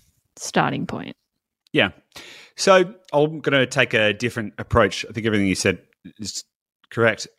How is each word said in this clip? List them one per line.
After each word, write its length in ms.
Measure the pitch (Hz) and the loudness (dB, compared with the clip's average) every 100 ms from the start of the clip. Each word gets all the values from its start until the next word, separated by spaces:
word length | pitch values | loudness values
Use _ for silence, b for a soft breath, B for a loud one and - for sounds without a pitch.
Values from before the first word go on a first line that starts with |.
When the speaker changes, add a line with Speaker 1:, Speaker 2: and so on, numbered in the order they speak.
| _ _ _ - | _ _ _ -16
Speaker 1:
starting 480 | - 240 139 135 - | -4 -2 -2 -2 -8
point. 280 | - - - _ _ _ _ _ | -10 -14 -18 _ _ _ _ _
Speaker 2:
Yeah. 180 | 151 101 - _ B B B B - | 0 0 -2 _ B B B B -2
So 380 | - 185 180 - _ | 4 4 4 -6 _
I'm 280 | 147 151 160 | 0 0 -2
gonna 240 | 139 139 127 | 0 0 2
take 280 | 139 123 | 0 0
a 200 | 117 107 | 2 0
different 400 | 104 120 117 104 - | 0 -4 -6 -10 -10
approach. 480 | 107 120 101 - - | 0 2 2 0 -10
I 40 | |
think 140 | 107 110 | -6 0
everything 220 | 107 98 | 2 2
you 80 | 90 | 2
said 240 | 101 87 _ _ 82 - | 0 -2 _ _ -20 -14
is 240 | 101 - - _ _ _ - | -12 -12 -16 _ _ _ -8
correct. 360 | - 113 104 - | 0 0 0 -6